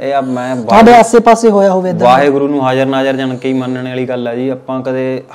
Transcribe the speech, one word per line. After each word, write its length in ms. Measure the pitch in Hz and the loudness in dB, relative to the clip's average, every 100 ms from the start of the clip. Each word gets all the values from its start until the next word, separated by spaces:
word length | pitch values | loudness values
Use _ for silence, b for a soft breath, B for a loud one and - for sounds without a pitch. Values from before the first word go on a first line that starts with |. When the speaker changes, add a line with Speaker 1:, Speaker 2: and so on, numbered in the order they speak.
Speaker 1:
ਇਹ 120 | 135 | -4
ਆ 60 | 139 | -4
ਮੈਂ 360 | 131 123 127 127 | -2 -4 -6 -6
Speaker 2:
ਤੁਹਾਡੇ 340 | 113 120 226 | 0 4 6
Speaker 1:
ਵਾਹਿ-, 100 | 240 | 6
Speaker 2:
ਆਸੇ 200 | 226 233 | 4 4
ਪਾਸੇ 300 | 233 226 226 | 4 4 2
ਹੋਇਆ 220 | 202 196 | 4 2
ਹੋਵੇ 180 | 185 185 | 2 -2
ਏਦਾਂ? 160 | 170 123 | 0 2
Speaker 1:
ਵਾਹਿਗੁਰੂ 420 | 131 143 139 139 | 4 2 0 0
ਨੂੰ 160 | 143 | -2
ਹਾਜ਼ਰ 220 | 131 131 135 | 0 0 0
ਨਾਜ਼ਰ 300 | 135 135 135 | 0 -2 -2
ਜਾਣ 200 | 131 127 | -4 -6
ਕੇ 120 | 131 | -4
ਹੀ 60 | |
ਮੰਨਣ 340 | 131 127 127 127 | -4 -4 -8 -8
ਵਾਲੀ 200 | 127 127 | -8 -6
ਗੱਲ 200 | 123 120 | -6 -6
ਆ 60 | |
ਜੀ। 140 | 120 131 | -4 -6
ਆਪਾਂ 340 | 127 131 131 | -6 -8 -8
ਕਦੇ 400 | 131 131 131 131 - | -4 -4 -4 -6 -8